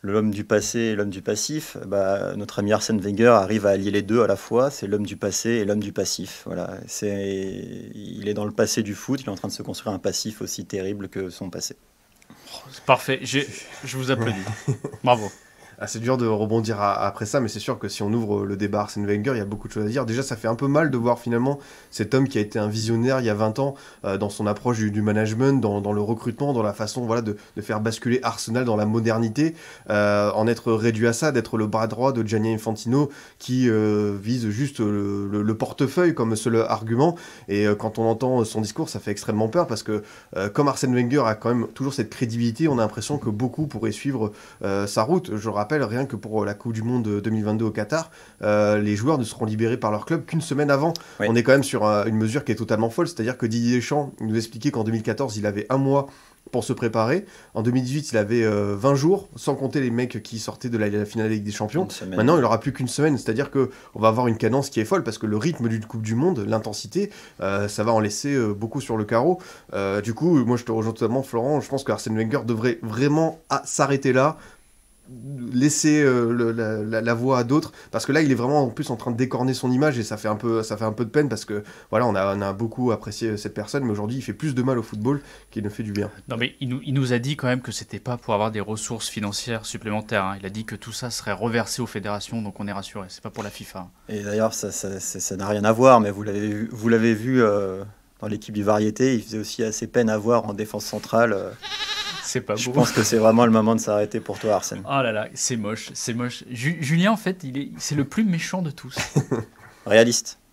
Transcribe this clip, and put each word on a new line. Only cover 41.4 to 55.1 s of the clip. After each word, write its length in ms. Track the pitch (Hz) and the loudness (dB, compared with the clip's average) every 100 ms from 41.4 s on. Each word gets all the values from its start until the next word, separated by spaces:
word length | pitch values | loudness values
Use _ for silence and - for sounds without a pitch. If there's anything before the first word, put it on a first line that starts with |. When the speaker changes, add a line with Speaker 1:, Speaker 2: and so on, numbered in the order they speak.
| 117 | 0
Speaker 3:
même 140 | 120 113 | 0 -2
toujours 240 | - 135 | -4 -4
cette 160 | 135 107 | -2 -6
crédibilité, 580 | - 120 113 117 113 160 | -2 -2 0 0 2 2
on 120 | 127 | 4
a 20 | |
l'impression 380 | 107 - - 147 | 0 -2 -4 -4
que 100 | 113 | -2
beaucoup 380 | 104 127 139 151 | -2 -2 -2 -6
pourraient 260 | 110 110 | -2 -4
suivre, 400 | 107 139 131 107 - - - | -2 -4 0 -2 -4 -20 -6
euh, 220 | 101 98 101 | -2 0 0
sa 160 | - | 0
route. 340 | 110 180 - 107 | 2 2 0 -6
Je 140 | 110 | -2
rappelle, 160 | 101 104 | -2 0
rien 400 | 143 117 120 139 | 0 0 -2 -4
que 80 | |
pour 300 | 107 110 107 | -6 -4 -2
la 100 | 104 | -2
Coupe 200 | 104 120 | -4 -6
du 100 | 110 | -4
Monde 360 | 110 123 107 101 | -2 0 0 -2
deux 100 | 110 | 0
mille 120 | 110 | -2
vingt-deux 220 | 107 110 | 0 0
au 60 | 113 | 0
Qatar, 400 | 107 104 156 165 - - - | -2 -2 -2 -4 -14 -20 -4
euh, 360 | 107 104 104 107 | 2 4 4 4
les 160 | 104 | 2
joueurs 240 | 104 120 151 | 0 2 0
ne 60 | |
seront 220 | 110 - 110 | 0 -4 -2
libérés 300 | 107 113 120 | 0 0 2
par 140 | 110 | 0
leur 160 | 107 - | -2 -2
club 180 | 165 | -4
qu'une 160 | - 165 | -2 -4
semaine 300 | 151 139 147 | -2 0 2
avant. 240 | 139 160 165 - - | 4 2 -2 -10 -2
Speaker 1:
Oui. 80 | 104 | 2
Speaker 3:
On 60 | |
est 80 | 117 | 4
quand 80 | 120 | 6
même 140 | 139 | 6
sur, 200 | 139 123 | 6 2
euh, 200 | 107 104 | 4 4
une 100 | 101 | 2
mesure 300 | 110 110 131 | 2 2 0
qui 80 | - | -2
est 20 | |
totalement 340 | 107 113 110 113 | -2 0 2 2
folle, 200 | 113 170 | 0 -2
c'est-à-dire 280 | - 113 123 | 0 -4 -2
que 100 | 120 | -2
Didier 280 | 117 117 | 2 2
Deschamps 380 | 123 117 143 139 - | 2 2 -2 -2 -6
nous 160 | 110 110 | -2 -2
expliquait 340 | 110 117 143 | -2 -2 -2
qu'en 140 | 120 | 0
deux 80 | 110 | 0
mille 100 | 113 | 0
quatorze, 340 | 107 | -2